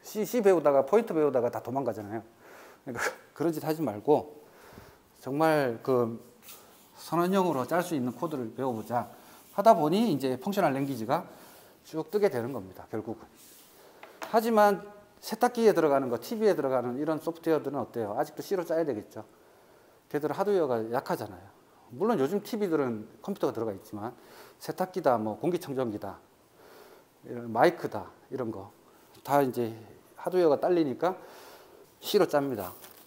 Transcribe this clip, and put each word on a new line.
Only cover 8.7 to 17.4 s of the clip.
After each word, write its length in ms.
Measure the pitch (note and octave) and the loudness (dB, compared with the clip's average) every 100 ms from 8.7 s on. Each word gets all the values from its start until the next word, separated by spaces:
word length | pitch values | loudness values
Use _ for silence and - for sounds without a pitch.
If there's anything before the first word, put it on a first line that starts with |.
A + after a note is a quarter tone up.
| A2 G#2 A#2+ G#2+ - - - - | -4 -4 -4 -4 -12 -20 -20 -10
하다 200 | - G#3 | 4 6
보니 380 | F#3+ D3+ G3 A#3 | 6 6 2 2
이제 260 | C#3+ C3+ B2+ | 2 0 -2
펑셔널 340 | G#3 G3+ E3 | -2 2 2
랭귀지가 540 | C3+ C#3 B2 A2 D#3+ F3 - - - - - | 2 -2 -4 -2 -2 -4 -16 -20 -20 -20 -20
쭉 260 | - D#3+ D#3 | -12 -8 -4
뜨게 180 | G#3 G3 | 0 0
되는 240 | B2+ A#2 | 0 -4
겁니다, 340 | C3 F#2 F#2 - | -6 -10 -16 -10
결국은. 360 | A2+ A2+ G#2+ - - - - - - - - - - - | -8 -8 -10 -14 -20 -20 -20 -20 -20 -20 -20 -20 -16 -2
하지만 580 | A3+ A3+ A3 G#3 F#3 - - - - | 0 4 6 6 4 -6 -20 -20 -18
세탁기에 540 | - A3 A#3+ A#3 A3 | -10 0 0 4 4
들어가는 340 | E3 D#3 C#3 B2+ | 6 4 2 2
거, 100 | A#2 | -4
티비에 340 | - A3 G#3+ | -4 0 2
들어가는 420 | D#3 C3+ C3 B2 B2+ | 2 2 0 -2 -4
이런 200 | D3+ D3+ | -2 -4
소프트웨어들은 600 | E3 E3 | -4 -4